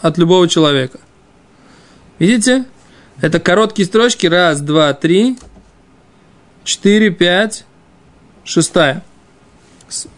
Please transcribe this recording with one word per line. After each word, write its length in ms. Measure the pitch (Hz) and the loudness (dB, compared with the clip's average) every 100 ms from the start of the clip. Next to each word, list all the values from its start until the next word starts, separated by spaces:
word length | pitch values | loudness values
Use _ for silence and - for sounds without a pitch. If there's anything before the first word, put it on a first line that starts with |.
от 160 | 165 165 | -4 0
любого 280 | 165 185 175 | 2 4 2
человека. 520 | 170 156 139 127 - _ _ _ _ _ _ - - _ _ - - | 2 0 0 -4 -10 _ _ _ _ _ _ -20 -20 _ _ -20 -2
Видите? 480 | 170 240 233 262 254 - - - - - | 0 0 0 -2 -4 -14 -20 -20 -20 -6
Это 180 | 151 165 | -2 -2
короткие 460 | - 190 220 214 180 | 0 0 0 -2 -2
строчки. 400 | 220 240 - 175 | 0 0 0 0
Раз, 340 | 175 175 143 | 2 0 -2
два, 320 | 147 156 151 | -2 0 0
три, 460 | 139 160 185 247 247 - - - _ _ _ _ _ _ _ _ _ | 0 0 2 0 -4 -12 -20 -20 _ _ _ _ _ _ _ _ _
четыре, 440 | - - 196 214 214 | -10 -2 2 2 2
пять, 560 | 165 175 180 214 - - _ _ _ _ _ _ _ | 0 0 0 -2 -6 -18 _ _ _ _ _ _ _
шестая. 580 | - 165 160 180 147 147 - _ _ _ _ _ _ - - | -6 -4 -2 0 -2 -4 -12 _ _ _ _ _ _ -20 -16
С-, 180 | - - | -16 -16